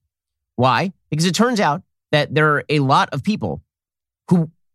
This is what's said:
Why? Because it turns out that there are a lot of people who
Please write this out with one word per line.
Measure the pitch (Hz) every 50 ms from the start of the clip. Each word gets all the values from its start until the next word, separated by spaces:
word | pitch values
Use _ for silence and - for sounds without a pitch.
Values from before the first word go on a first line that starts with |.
| _ _ _ _ _ _ _ _ _ _ _
Why? | - 120 131 120 117 160 196 - _ _ _
Because | - 147 165
it | 190 160
turns | - 220 247 254 202
out | 202 156 143 135 - _ _ _ _ _
that | - 147 143 - 117
there | 151 156 156 147
are | 139 - -
a | 147 151
lot | 139 131 143 170 196 -
of | - 147 -
people | 196 214 202 117 87 71 76 - _ _ _ _ _ _ _ _ _ _ _ _ -
who | 180 175 160 156 - _ _ _